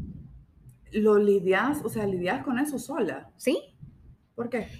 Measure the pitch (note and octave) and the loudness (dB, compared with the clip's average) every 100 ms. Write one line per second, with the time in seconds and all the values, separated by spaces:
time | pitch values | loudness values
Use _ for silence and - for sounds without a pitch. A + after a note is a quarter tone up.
0 | - - - - - _ - - - A3 | -12 -14 -18 -20 -20 _ -20 -20 -6 2
1 | G#3+ G#3 G#3 G3 F3+ F#3+ B3 D4 A3 A3 | 4 6 6 4 4 2 2 0 -4 -4
2 | G3+ F3+ F3 C#4 C#4 A#3+ D4 C4+ - D#4 | -2 -2 -2 -2 -2 -2 0 -4 -6 -4
3 | F3 C#3 - - B3+ F#4+ - - - - | -2 -4 -12 -6 -2 -2 -2 -20 -20 -20
4 | - - _ - A#3 A#3+ - - | -20 -20 _ -10 -6 -6 -8 -12